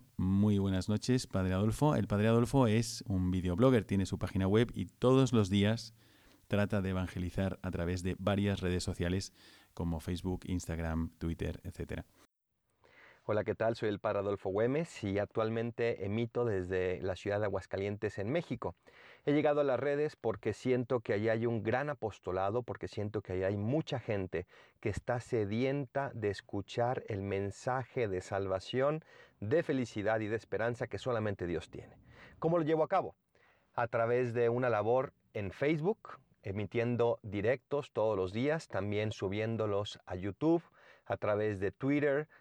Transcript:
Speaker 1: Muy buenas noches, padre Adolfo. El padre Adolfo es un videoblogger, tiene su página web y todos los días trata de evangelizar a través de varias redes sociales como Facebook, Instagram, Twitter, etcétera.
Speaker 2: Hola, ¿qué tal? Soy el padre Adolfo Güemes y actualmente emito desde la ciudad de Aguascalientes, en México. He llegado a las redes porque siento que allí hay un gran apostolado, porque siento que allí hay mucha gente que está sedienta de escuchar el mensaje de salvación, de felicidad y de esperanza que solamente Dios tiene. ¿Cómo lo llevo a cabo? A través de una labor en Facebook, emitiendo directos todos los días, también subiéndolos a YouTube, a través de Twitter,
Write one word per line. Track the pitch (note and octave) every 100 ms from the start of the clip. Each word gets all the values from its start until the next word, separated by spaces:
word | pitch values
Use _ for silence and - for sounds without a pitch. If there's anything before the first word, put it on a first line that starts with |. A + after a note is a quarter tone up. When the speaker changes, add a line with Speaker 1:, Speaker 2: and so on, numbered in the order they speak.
| - -
Speaker 1:
Muy | F#2 G2 G#2 G2+
buenas | G2 F#2+ F2+
noches, | G#2+ - B2+ -
padre | F#2+ F#2
Adolfo. | F#2 G#2+ A2+ D3 -
El | G#2+
padre | G2+ G#2+
Adolfo | A#2 A#2+ C#3 A#2+
es | A2 A2+ - -
un | F#2+ F2+
videoblogger, | F#2 F2+ F2 C3 B2
tiene | F2+ G2 F#2
su | G2
página | - F#2+ F#2+
web | G#2+ A#2+
y | G#2 F2+
todos | - B2 C3 C3
los | A#2 G2
días | G2+ G2+ A2+ - - - _ - - -
trata | G2+ G2+ G#2
de | F#2
evangelizar | F#2 F2+ F2+ F2 - F#2+ -
a | F#2
través | E2 E2+ F2+
de | F2+ F2
varias | F#2+ G2+ G2+ F#2+
redes | F#2 F2+ -
sociales | F2+ F2 F#2+ - - - - _
como | - F2 E2
Facebook, | E2+ F2 F#2 F2+ -
Instagram, | F2+ - D#2+ E2 D#2+ E2 -
Twitter, | E2+ E2 E2 E2 F2+
etcétera. | - D#2+ D#2 - _ _ _ _ _ _ _ _ - - - -
Speaker 2:
Hola, | G#2
¿qué | A2
tal? | G2 A2+ A#2+
Soy | A2
el | G2+
padre | A2 G2+
Adolfo | G2 G2+ G2
Güemes | F#2+ A#2+ C#3+ E3+ -
y | G#2 G2
actualmente | G#2 - A2 A2+ A#2 A#2 A#2 -
emito | G2 G#2+ A#2 A#2+ A#2+
desde | G2 F2+ F#2 F2+ F2+
la | F#2 F2+
ciudad | G2 G2+
de | G#2+
Aguascalientes, | F#2+ - G2 G2+ G#2 G#2+ -
en | G2+
México. | D#3+ - B2+ F#2 - _ - - -
He | -
llegado | D3 D3+ D3
a |
las | C#3+ B2
redes | C#3 C#3+ D3+ -
porque | A2+ G#2 A2+
siento | G#2 B2+ B2+ B2 B2+
que | -
allí | G#2 A2
hay | A2+ A#2
un | A#2
gran | G#2 B2 D3
apostolado, | C#3+ A2 - - F#2 G2 A#2
porque | A#2+ G2 F#2
siento | - G#2 G#2
que | -
allí | F#2
hay | F#2 G#2
mucha | G#2+ D3 - C3+
gente | - G#2 F#2 E2 - - - _
que | A2+
está | - - B2
sedienta | - A#2+ G2+ A2 C3 C#3+ C3 C3+ C#3 A#2
de | G#2
escuchar | G2 - G2+ - - A#2+ C#3+ -
el | G2+
mensaje | G2 G2 G2+ - - B2+ B2 - A2
de | F#2
salvación, | - G2 G2 F#2+ - B2 C#3 D#3 - - - -
de | G#2 D#3
felicidad | E3 C3+ A#2+ A2 G2+ A2+
y | G#2+
de | A2+
esperanza | - G2 A2+ A#2+ A#2
que | G2+
solamente | C3 A2+ G#2+ G2 F2
Dios | D#2+ -
tiene. | - - - - - - -
¿Cómo | D#3+ E3+
lo |
llevo | D3+ D#3+
a | D3+
cabo? | F#3 A2 - _ _ _ _ _ -
A | A#2
través | A#2 A2+ A#2+ B2
de | A#2 A#2
una | A#2+ B2+
labor | G#2+ G#2 B2+ - - _ A2
en | G2+
Facebook, | - C#3+ D#3+ D#3+ A3 - - _ _
emitiendo | G#2 G2 G2+ A#2 A#2 A#2+ A#2 A2+
directos | A2 G2+ G2+ C3 - C#3+ -
todos | - A2 G2+
los | F#2
días, | G#2+ C#3 D#3+ -
también | G2 G2+ G#2 G#2+
subiéndolos | - G2 G#2 A2 A2+ G#2+ G2+ G#2 - -
a | F#2
YouTube, | G2 F#2+ D#3 E3+ - _ - - -
a | G2
través | G#2 G#2 G#2+ G2
de | G2
Twitter, | - C3 D3 C#3+ C#3 D3+ -